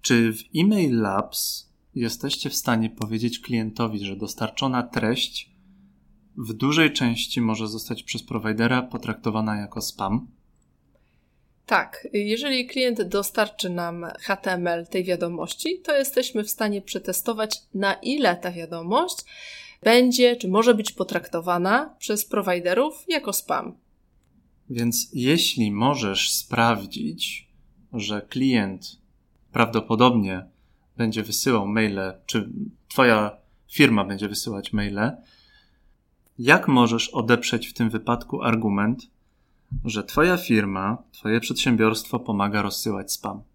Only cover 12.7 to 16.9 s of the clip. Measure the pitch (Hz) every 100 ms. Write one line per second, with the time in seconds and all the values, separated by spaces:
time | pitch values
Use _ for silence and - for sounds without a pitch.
12.7 | 269 254 226 185 202 196 - 208 - 185
13.7 | 175 170 170 170 - - 190 190 180 175
14.7 | 170 170 190 180 175 170 170 165 - 311
15.7 | 359 - 285 269 254 247 220 208 - 214
16.7 | 202 -